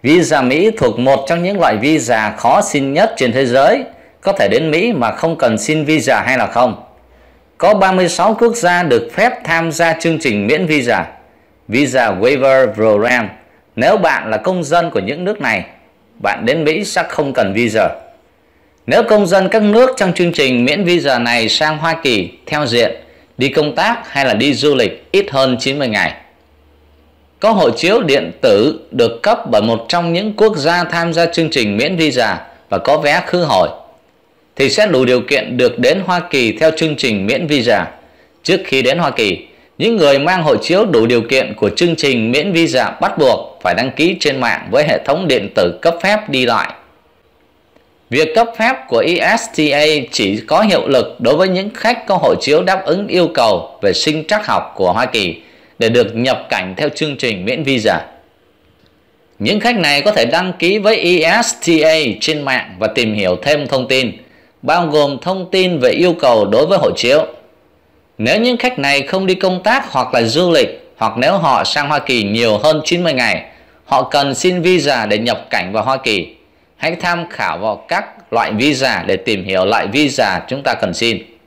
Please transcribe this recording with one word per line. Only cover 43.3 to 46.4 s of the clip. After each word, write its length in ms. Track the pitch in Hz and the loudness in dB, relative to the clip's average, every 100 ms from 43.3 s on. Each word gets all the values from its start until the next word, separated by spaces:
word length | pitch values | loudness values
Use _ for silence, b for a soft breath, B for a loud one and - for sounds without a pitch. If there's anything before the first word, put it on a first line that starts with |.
| 104 - - | 2 -4 -6
phải 100 | 92 | -2
đăng 180 | 87 127 | -2 -2
ký 240 | - 165 185 | 0 0 0
trên 200 | 147 131 | -2 -2
mạng 280 | 120 95 - | -2 -4 -2
với 120 | 120 151 | 0 2
hệ 120 | 101 - | 0 0
thống 220 | 151 180 | -2 0
điện 220 | 123 101 - | -2 0 0
tử 240 | 87 85 | 0 0
cấp 140 | 170 165 | -2 0
phép 280 | 190 214 214 | -2 -2 -2
đi 160 | 135 | -2